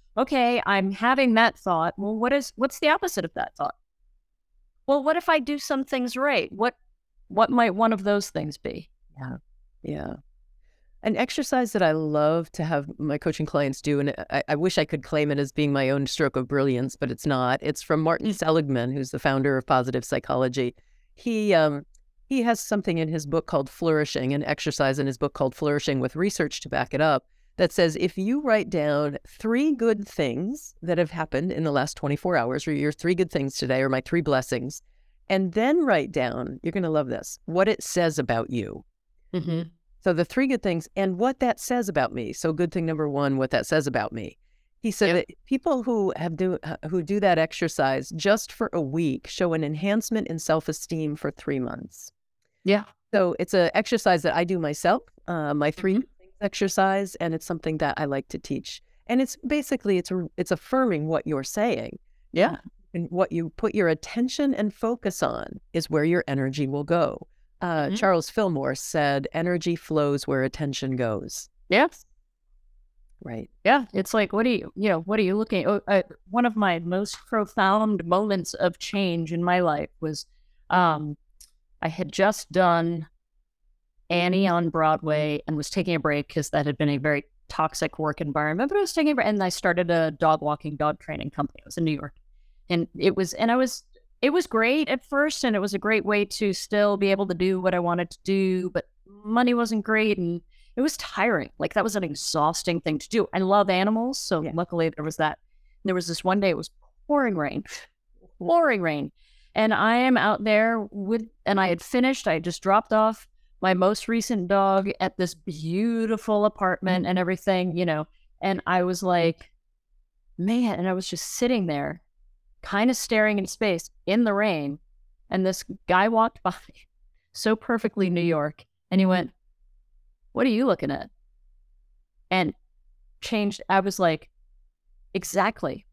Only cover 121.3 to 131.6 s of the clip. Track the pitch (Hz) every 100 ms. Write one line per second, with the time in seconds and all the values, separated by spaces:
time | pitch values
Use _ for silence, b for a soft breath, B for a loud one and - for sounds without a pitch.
121.3 | - 247 240 170 143 143 175 _ _ _
122.3 | _ _ _ - 202 240 247 - 220 214
123.3 | 202 185 - 214 170 - _ - 220 226
124.3 | 202 214 160 143 147 _ _ _ _ -
125.3 | 190 185 185 - 196 - 185 208 220 226
126.3 | - 180 - - - _ _ _ _ _
127.3 | - 214 220 - 226 208 208 185 175 170
128.3 | 156 151 - - _ - 190 190 180 -
129.3 | _ _ _ _ _ _ _ _ _ _
130.3 | 120 254 220 262 180 143 135 - _ _
131.3 | _ _ _